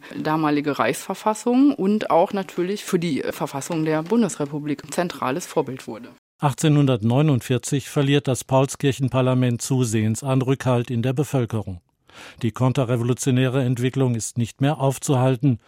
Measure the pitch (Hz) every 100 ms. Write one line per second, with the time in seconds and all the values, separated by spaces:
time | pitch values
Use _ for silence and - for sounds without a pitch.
0 | - - 151 156 156 147 143 135 117 160
1 | - 196 214 214 - 247 285 - 190 208
2 | - 165 190 202 180 - 175 208 - 185
3 | 170 131 - - 151 139 - 165 156 156
4 | 160 233 202 - 147 147 147 139 - -
5 | 175 - 123 151 - - 135 127 - 107
6 | 120 - _ _ 147 127 156 147 143 123
7 | 110 123 156 127 - 123 - 143 - -
8 | 139 143 139 - - 135 135 - 143 127
9 | 135 131 127 127 127 117 - 131 123 110
10 | 107 110 135 131 127 135 131 123 120 120
11 | 120 131 143 135 117 113 98 90 _ _
12 | _ - - - 113 - 127 123 117 123
13 | 120 120 - 127 131 127 127 120 127 135
14 | 131 117 - - 113 - 139 156 135 131
15 | - 135 131 127 139 117